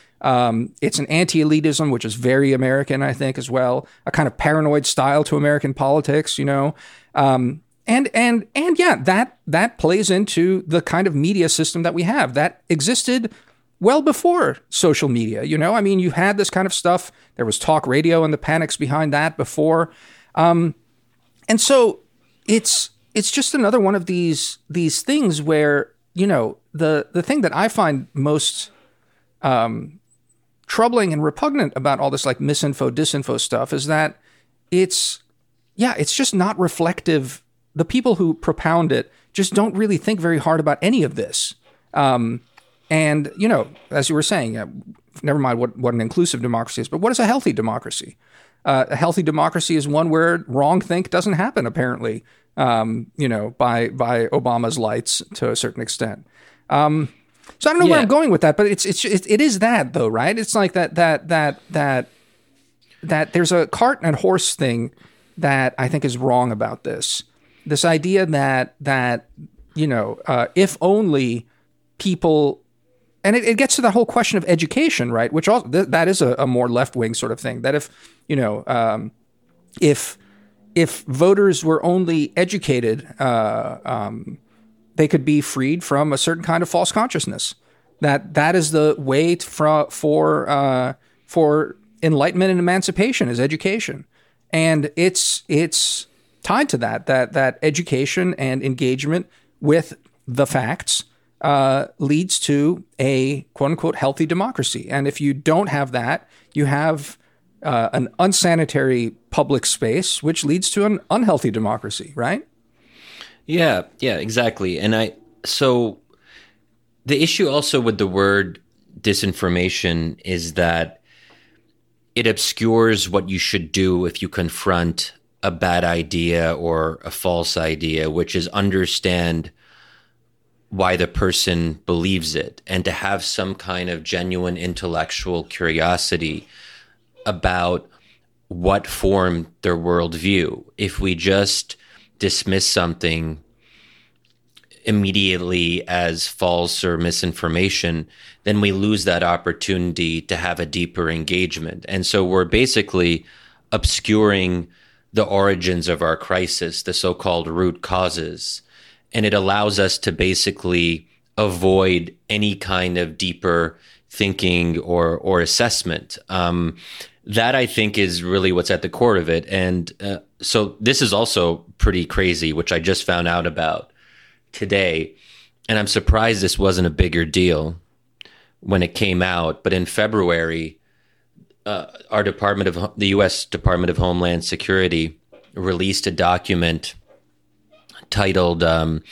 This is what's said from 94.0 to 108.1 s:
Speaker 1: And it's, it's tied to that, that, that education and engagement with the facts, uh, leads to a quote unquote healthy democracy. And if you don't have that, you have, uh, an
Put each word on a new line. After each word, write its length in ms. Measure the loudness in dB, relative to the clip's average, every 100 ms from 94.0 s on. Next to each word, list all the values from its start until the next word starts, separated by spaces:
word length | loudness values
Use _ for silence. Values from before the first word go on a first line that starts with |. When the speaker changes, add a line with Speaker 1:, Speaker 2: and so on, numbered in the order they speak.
| -16 _ _ _ -4
Speaker 1:
And 400 | 0 2 2 0 0
it's, 460 | 0 2 -2 -4 0
it's 580 | 0 0 0 -2 -4 -10 _ _ _
tied 260 | -2 0 0
to 80 | 0
that, 280 | -2 -4 0
that, 260 | 0 2
that 240 | 0 0 0
education 720 | -2 -2 -2 -2 0 0 -2
and 280 | -2 -4 -2
engagement 640 | -2 -2 0 0 -2 -2 -4 _ _ -6
with 360 | 2 2 0 -12 _ _ -8
the 200 | -2 0
facts, 580 | 0 -2 -6 -4 -4 -4 _ _ -6
uh, 460 | 0 2 2 2 -2 -6
leads 400 | 0 0 0 -4
to 440 | 0 2 2 -2 -8 -4
a 440 | 0 2 0 -4 -8
quote 160 | -4 -2
unquote 260 | 0 -4 -2
healthy 300 | -2 0 -2
democracy. 600 | -2 -2 -4 -4 -4 -6
And 180 | -2 -2
if 120 | -2
you 120 | -2
don't 360 | 0 2 2 2
have 240 | -2 -2
that, 360 | -2 -2 -4 _ _ _
you 140 | -2 0
have, 500 | 2 0 0 -6 -18 _ _ _ _
uh, 280 | -2 0 0
an 160 | -2 -4